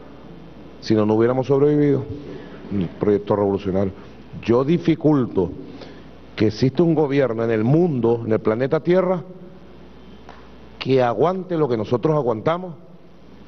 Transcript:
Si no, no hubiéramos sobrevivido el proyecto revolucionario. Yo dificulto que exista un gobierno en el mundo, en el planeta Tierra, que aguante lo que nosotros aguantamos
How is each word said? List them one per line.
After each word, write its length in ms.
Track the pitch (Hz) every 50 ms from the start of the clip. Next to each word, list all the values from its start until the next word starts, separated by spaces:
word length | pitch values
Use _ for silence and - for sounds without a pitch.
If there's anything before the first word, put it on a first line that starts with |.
| - - - - - - - - - - - - - - - -
Si 140 | - - 110
no, 120 | 107 107
no 80 | 107 110
hubiéramos 320 | 110 117 120 127 131 127
sobrevivido 580 | 135 143 139 143 147 151 147 147 143 135 127 120 - - - - - - - - - - - - -
el 160 | 98 101 87 80
proyecto 480 | - - 87 104 101 98 101 - 107
revolucionario. 560 | 101 104 98 98 95 - 95 90 95 101 98 95 - - - - - - - - -
Yo 220 | - - 117 123 135
dificulto 840 | 139 175 170 170 170 156 - - 151 151 139 117 - - 95 87 78 - - - - - - - - - - - - - - - - -
que 120 | - 107 104
exista 340 | 107 - 123 131 - -
un 120 | 175 170 160
gobierno 480 | 147 156 131 139 139 135 117 113 113
en 80 | 113 117
el 140 | 113 110 110
mundo, 580 | 123 147 165 180 175 143 123 113 117 120 117 117
en 80 | 110
el 60 | 110 104
planeta 420 | - 107 110 120 135 131 160 156
Tierra, 420 | - 170 180 185 170 180 185 170 - - - - - - - - - - - - - - - - - - - - - - - - - - - - - - - -
que 240 | - 127 131 127
aguante 540 | 123 120 113 104 143 175 190 190 175 180 175
lo 120 | 160 151 120
que 80 | 123
nosotros 380 | 110 104 - 123 117 - 156 156
aguantamos 600 | 151 123 120 110 110 - 156 165 180 185 180 151 - - - - - - - - - - - - - -